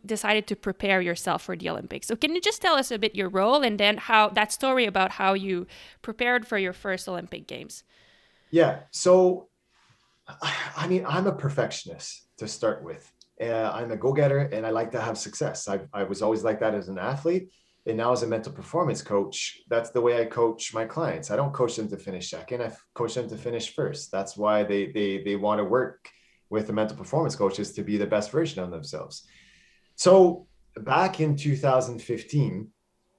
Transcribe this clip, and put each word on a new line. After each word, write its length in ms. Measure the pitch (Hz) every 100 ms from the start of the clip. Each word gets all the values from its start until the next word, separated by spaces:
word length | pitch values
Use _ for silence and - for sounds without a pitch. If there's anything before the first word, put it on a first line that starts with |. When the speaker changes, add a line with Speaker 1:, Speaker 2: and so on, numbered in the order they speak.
Speaker 1:
decided 420 | 202 214 214 214 208
to 80 | 202
prepare 440 | - 190 202 190
yourself 400 | 175 170 - 165
for 140 | - 180
the 140 | 165
Olympics. 360 | 160 - 202 -
So 100 | 220
can 180 | 311
you 60 | 339
just 200 | 403 453
tell 140 | 370
us 160 | 302 269
a 80 | 226
bit 160 | 214
your 160 | 202 190
role, 320 | 190 202 285
and 180 | 254 208
then 160 | 208 208
how, 320 | - 226 214
that 220 | 208 214
story 320 | - 269 262
about 280 | 226 196 190
how 200 | - 190
you 340 | 196 190 180 180 - - -
prepared 440 | - - 240 247 233
for 120 | 208
your 160 | 190
first 340 | 180 202 185 -
Olympic 380 | 180 175 - -
Games? 380 | - - - - _ _ _ _ _ _
Speaker 2:
Yeah. 300 | 160 147 - -
So, 580 | - 180 185 185 180 - _ _ _ _ _ _ _ - - 151 - - -
I 100 | 160
mean, 200 | 180 -
I'm 200 | 165 190
a 60 |
perfectionist 960 | 147 139 - 113 - - - - - _ -
to 100 | 107
start 380 | - 113 -
with. 260 | 82 80 - _ _ -
Uh, 300 | 117 113 110
I'm 180 | 104 120
a 40 | 110
go-getter, 440 | 127 143 143 139 143
and 140 | 107 113
I 40 |
like 200 | 110 113
to 100 | 120
have 160 | 113 104
success. 500 | 104 - 110 - -
I, 140 | 98 -
I 80 | 101
was 180 | 95 95
always 220 | 107 110
like 180 | 113 107
that 140 | 110
as 140 | 104 92
an 100 | 95
athlete. 500 | 101 143 165 180 185 _ _ _ -
And 100 | 110
now 160 | 113
as 100 | 123
a 40 | 117
mental 260 | 113 -
performance 480 | - - 165 165 -
coach, 640 | - 104 196 - - - -
that's 180 | 117 117
the 120 | 127
way 180 | 120 120
I 60 | 113
coach 480 | 123 117 110 -
my 100 | 110
clients. 460 | 113 - 156 80 -
I 60 | 104
don't 180 | 143
coach 220 | - 120 -
them 120 | 107
to 80 | 98
finish 320 | - 90 -
second. 320 | 165 - 123
I 60 | 113
f-, 180 | 110 _
coach 220 | - 117
them 160 | 120 110
to 60 | 107
finish 360 | 123 117 -
first. 360 | - 131 - -
That's 240 | 98 98 101
why 260 | 104 107
they, 300 | 101 101 95
they, 300 | 107 101 98
they 140 | 101 101
want 240 | 104 107
to 40 |
work 460 | 98 120 127 - - _ _ _ -
with 180 | 107 107
a 40 |
mental 240 | 107 107 -
performance 400 | 95 151 156 -
coach, 220 | 98 -
is 140 | 98
to 80 | -
be 140 | 98 104
the 100 | 101
best 240 | 104 104
version 320 | 147 165 -
of 80 | 90
themselves. 560 | 85 73 78 - - - _ _ _ _ _ _ -
So 500 | 180 190 180 - - _ _ -
back 440 | 110 139 190 -
in 160 | 156 143
two 200 | 147 135
thousand 440 | 143 127 117 117
fifteen, 680 | - 117 - 147 113 92 110 _ _ _ _